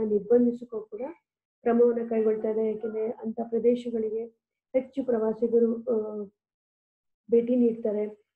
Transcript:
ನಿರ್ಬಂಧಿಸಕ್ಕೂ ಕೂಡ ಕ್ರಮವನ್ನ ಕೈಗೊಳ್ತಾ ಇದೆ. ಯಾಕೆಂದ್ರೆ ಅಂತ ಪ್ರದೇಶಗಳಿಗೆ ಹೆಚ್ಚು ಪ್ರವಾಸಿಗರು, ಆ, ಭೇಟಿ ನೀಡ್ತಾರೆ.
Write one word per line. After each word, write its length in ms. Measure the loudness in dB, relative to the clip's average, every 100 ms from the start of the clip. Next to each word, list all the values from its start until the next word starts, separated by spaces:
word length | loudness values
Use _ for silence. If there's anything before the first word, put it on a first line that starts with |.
| 0
ನಿರ್ಬಂಧಿಸಕ್ಕೂ 760 | -2 4 4 4 0 -8 -12
ಕೂಡ 200 | -12 -12 -14 -14 _ _ _ _
ಕ್ರಮವನ್ನ 460 | 0 4 4 4 -2
ಕೈಗೊಳ್ತಾ 420 | 0 0 0 -2
ಇದೆ. 160 | -2 -2
ಯಾಕೆಂದ್ರೆ 460 | -4 -6 -4 -6
ಅಂತ 280 | -6 -8 -8 -4
ಪ್ರದೇಶಗಳಿಗೆ 760 | 0 2 2 -2 -4 -4 -6 -8 _ _ _ _
ಹೆಚ್ಚು 300 | -4 -2 -4
ಪ್ರವಾಸಿಗರು, 720 | -2 0 0 0 0 4 2 0
ಆ, 480 | -2 -2 -4 -8 -12 _ _ _ _ _ _ _ _ _ 0
ಭೇಟಿ 240 | 2 4 2
ನೀಡ್ತಾರೆ. 720 | 2 2 -2 -2 -4 -8 _